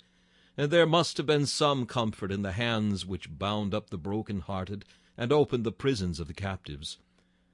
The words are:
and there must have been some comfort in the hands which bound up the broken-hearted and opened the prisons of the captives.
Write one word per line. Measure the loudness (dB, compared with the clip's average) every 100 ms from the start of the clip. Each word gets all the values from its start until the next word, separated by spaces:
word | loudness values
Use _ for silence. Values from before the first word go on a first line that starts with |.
| _ _ _ _ _ -4
and | 2
there | 6 6
must | 6 4 0
have | 2
been | 2 2
some | 2 2 2 0
comfort | 0 -2 -2 -4
in | -2
the | -2
hands | -2 0 2 2 0 -2
which | -8 -8 -4
bound | -2 0 0
up | -2 -4
the | -8
broken-hearted | -4 -4 -4 -6 -4 -6 -6 -10 -12 _ _ -8
and | 2
opened | 4 4 2
the | -2
prisons | 0 0 0 -2 -4
of | -8
the |
captives. | -6 -6 -6 -10 -12 -12 -14 _ _ _ _ _